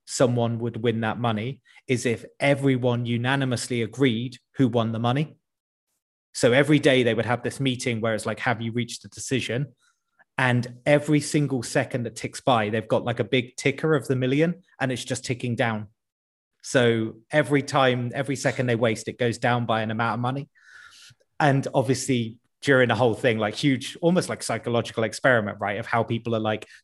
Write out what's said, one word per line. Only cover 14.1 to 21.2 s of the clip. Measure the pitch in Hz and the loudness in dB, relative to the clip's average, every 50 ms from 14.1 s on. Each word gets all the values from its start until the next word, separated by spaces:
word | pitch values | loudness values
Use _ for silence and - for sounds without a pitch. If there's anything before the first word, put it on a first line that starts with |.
| 135 | -2
million, | 127 127 127 135 143 156 170 175 180 - _ _ - | 0 0 0 2 2 2 0 0 -4 -10 _ _ -6
and | 135 131 127 | -4 -4 -2
it's | 120 - | -4 -4
just | - 131 - - | -6 -6 -6 -6
ticking | - 131 120 - 123 120 110 | -6 -6 -6 -4 -4 -2 -2
down. | 131 117 113 107 104 - _ _ _ _ _ _ _ _ _ _ _ _ _ _ | -2 -2 -2 -4 -8 -12 _ _ _ _ _ _ _ _ _ _ _ _ _ _
So | - - - 135 123 117 117 113 110 110 - - _ _ | -14 -2 2 2 4 4 2 2 -2 -4 -6 -12 _ _
every | - 151 147 123 143 143 139 | 0 0 2 4 2 0 0
time, | 139 - 143 135 131 123 123 123 123 117 | 0 2 2 4 4 2 0 -2 -4 -4
every | 135 139 - 143 123 | -4 -4 -4 -4 -2
second | - 139 120 - 131 123 | -2 -2 -2 0 0 0
they | 120 | 0
waste, | 113 120 117 110 110 - - | 2 2 0 0 -2 -4 -10
it | 104 - | -6 -2
goes | 123 120 110 - | -2 -2 -2 0
down | - 123 120 123 120 | 0 0 0 0 0
by | 113 113 110 | 0 0 -2
an | 110 107 | -2 -2
amount | 113 110 117 117 104 | -4 -2 -2 -2 -2
of | 113 | -2
money. | 123 123 127 139 143 - _ _ _ - - - - - - - - - - _ | -4 -4 -4 -6 -8 -12 _ _ _ -20 -20 -20 -20 -20 -20 -20 -20 -20 -20 _